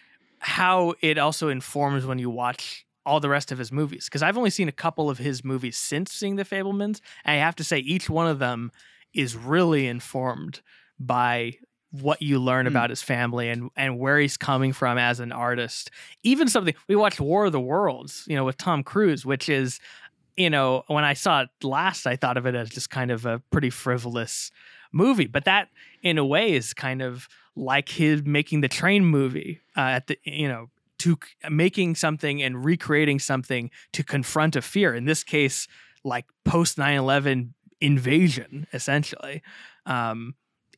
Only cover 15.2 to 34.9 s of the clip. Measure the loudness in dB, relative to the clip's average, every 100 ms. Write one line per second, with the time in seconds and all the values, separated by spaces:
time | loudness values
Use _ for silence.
15.2 | -6 -4 -2 -2 -4 -8 -12 -18 -20 -4
16.2 | 2 4 4 2 0 -2 0 2 2 2
17.2 | 0 2 2 0 0 0 0 -2 -10 -12
18.2 | -4 -2 -2 -2 -2 -2 0 2 2 2
19.2 | -2 -4 0 0 0 -6 -14 -20 -20 _
20.2 | _ 0 2 4 2 2 0 0 2 2
21.2 | 2 2 0 _ -4 0 0 0 -2 0
22.2 | 0 0 0 -2 -4 -10 -8 -4 -2 -2
23.2 | -2 -4 -2 0 0 -2 -2 -2 -4 -6
24.2 | -6 -8 -10 -14 -20 -20 -4 2 4 4
25.2 | 2 2 4 2 2 _ -20 _ 0 2
26.2 | 2 2 4 2 -2 -6 -6 -4 -6 -10
27.2 | -16 _ _ -8 0 0 0 2 2 2
28.2 | 2 0 0 0 0 0 2 4 6 4
29.2 | 2 -2 -8 -12 _ -2 0 -2 -4 -8
30.2 | -8 -4 -4 -4 -12 _ _ -2 0 0
31.2 | -4 _ -2 2 2 2 -2 0 -2 -2
32.2 | -4 -2 -4 -2 0 0 2 2 2 2
33.2 | 0 -4 -2 -4 -6 -12 -10 -8 -4 -4
34.2 | 0 2 2 0 -2 2 2